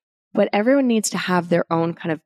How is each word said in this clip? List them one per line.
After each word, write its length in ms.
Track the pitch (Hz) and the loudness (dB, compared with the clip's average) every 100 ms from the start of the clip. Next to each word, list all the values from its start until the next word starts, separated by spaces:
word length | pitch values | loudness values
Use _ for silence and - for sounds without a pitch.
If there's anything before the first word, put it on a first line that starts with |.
| _ _ _ | _ _ _
but 160 | - 202 | -2 0
everyone 340 | 202 220 277 254 | 0 2 2 2
needs 240 | 220 208 | 0 -2
to 80 | 185 | -6
have 300 | - 180 175 | -2 -2 2
their 160 | 170 - | 0 0
own 220 | 165 165 | -2 -2
kind 180 | 170 170 | -4 -6
of 80 | 156 | -6